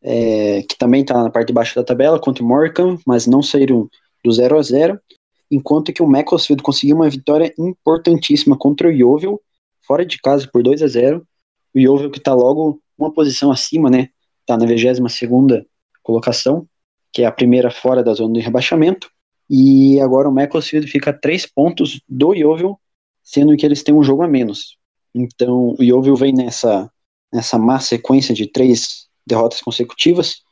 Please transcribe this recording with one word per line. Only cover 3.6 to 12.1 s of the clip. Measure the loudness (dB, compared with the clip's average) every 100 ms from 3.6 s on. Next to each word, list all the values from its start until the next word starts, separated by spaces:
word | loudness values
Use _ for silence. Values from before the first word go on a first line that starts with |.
| 2 0 -2 _ _ _
do | -2
zero | 2 2 2
a |
zero, | 0 0 0 -2 _ _ _ _ _
enquanto | -4 0 -2 -2
que | -2
o | 2
Macclesfield | 2 2 -2 0 -2
conseguiu | -2 -4 0 2
uma | 0
vitória | -2 -2 -2 -2 -4
importantíssima | -8 -6 -2 -2 0 0 0 0 2 0
contra | 0 0 0
o |
Yeovil, | 2 2 2 -2 -8 _ _ _ _
fora | _ -4 -4
de | -4
casa | -2 -2 0
por | 0
dois | 0 0
a | 0
zero, | 0 0 -2 -8 _ _ _ _
o | 2
Yeovil | 2 2 -2